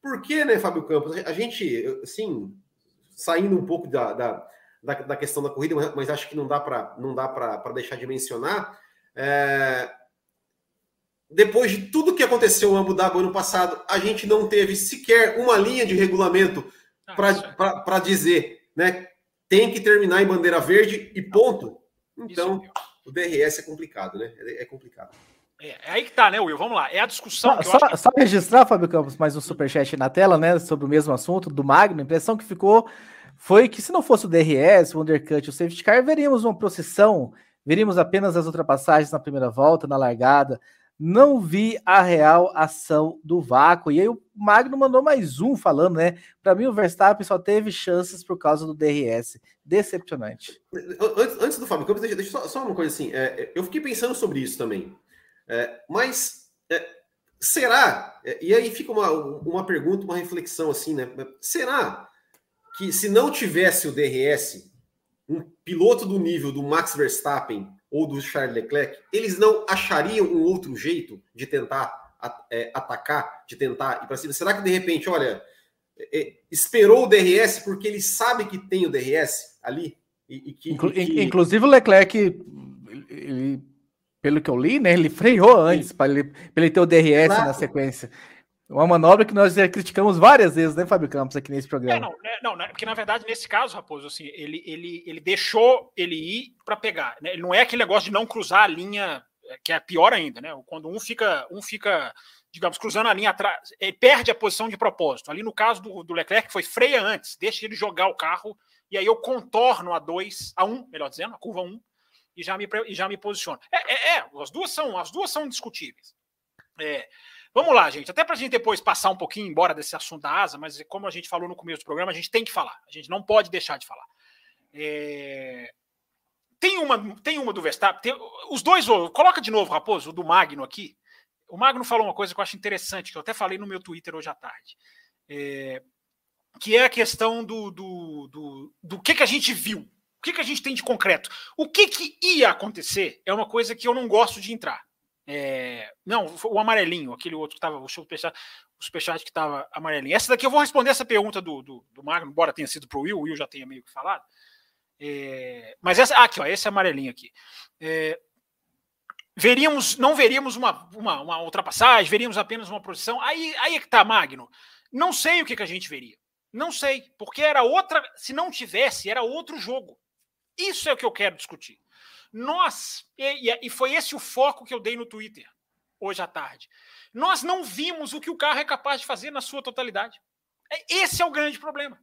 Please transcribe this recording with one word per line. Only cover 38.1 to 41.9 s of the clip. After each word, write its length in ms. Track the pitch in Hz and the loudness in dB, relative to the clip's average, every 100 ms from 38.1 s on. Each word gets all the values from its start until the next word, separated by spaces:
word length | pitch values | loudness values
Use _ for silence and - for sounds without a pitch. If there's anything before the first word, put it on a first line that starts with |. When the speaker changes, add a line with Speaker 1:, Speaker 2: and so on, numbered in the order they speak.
| 190 196 170 | 2 0 0
Speaker 3:
as 100 | 160 | -2
ultrapassagens 640 | 165 156 139 139 156 147 | -4 0 0 4 4 4
na 80 | 151 | -4
primeira 320 | 147 139 127 | -6 -4 -4
volta, 360 | 113 143 160 160 | 4 4 4 2
na 100 | 139 | 0
largada. 640 | 127 117 123 143 135 127 _ _ _ _ | 0 2 6 6 4 -4 _ _ _ _
Não 400 | 156 196 285 269 | 0 8 8 8
vi 380 | 175 180 220 220 | 0 0 0 -2
a 160 | - | 6